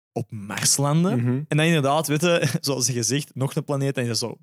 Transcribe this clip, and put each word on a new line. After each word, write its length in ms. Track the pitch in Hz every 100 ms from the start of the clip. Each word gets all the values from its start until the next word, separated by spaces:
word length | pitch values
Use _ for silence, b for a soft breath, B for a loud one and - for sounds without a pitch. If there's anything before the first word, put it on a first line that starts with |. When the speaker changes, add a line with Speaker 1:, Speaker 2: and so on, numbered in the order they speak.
| _
Speaker 1:
op 200 | - 113
Mars 460 | 110 101 101 143 -
landen. 420 | 139 156 180 123
Speaker 2:
Mhm. 220 | 120 123 156
Speaker 1:
En 100 | 151
dan 80 | 160
inderdaad, 420 | 165 135 151 151
weet 140 | 147
je, 260 | 175 170 143
<laughs> 100 | 165
zoals 260 | - 131 123
je 60 |
gezegd, 420 | 120 113 139 - 127
nog 200 | 135 -
een 80 |
planeet 340 | 139 143 139 131
en 80 | 120
je 100 | 113
zo, 220 | 117 -